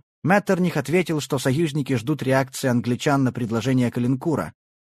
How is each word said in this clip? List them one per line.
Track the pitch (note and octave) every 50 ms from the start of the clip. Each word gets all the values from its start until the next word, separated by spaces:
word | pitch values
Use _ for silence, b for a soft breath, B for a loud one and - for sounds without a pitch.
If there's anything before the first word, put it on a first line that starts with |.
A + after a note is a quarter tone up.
| - _ _ _ -
Меттерних | D3+ F#3+ G#3 - - G3 E3+ F3+ E3+ -
ответил, | D#3 C3+ - D3+ F#3 F3 - E3 D3+
что | C3+ - D3+ C3+
союзники | - C#3 B2+ C#3+ E3+ D3+ C3+ D3+ C3+ - C3+
ждут | A#2+ G#2+ D3 D#3 C3+
реакции | B2+ C3 C3 C3+ C3+ C3 - - - C3
англичан | A#2+ A#2+ G2 A#2 B2 A2 - D#3 C#3 C#3
на | C3+ B2
предложение | A#2 - B2 G2+ A2+ A2+ G2+ C3 C3 C3 B2 A#2
Калинкура. | - B2 A#2+ B2 C3+ B2+ - E3+ D3+ A2+ E2 - - _ _ _ _ _ _ _ _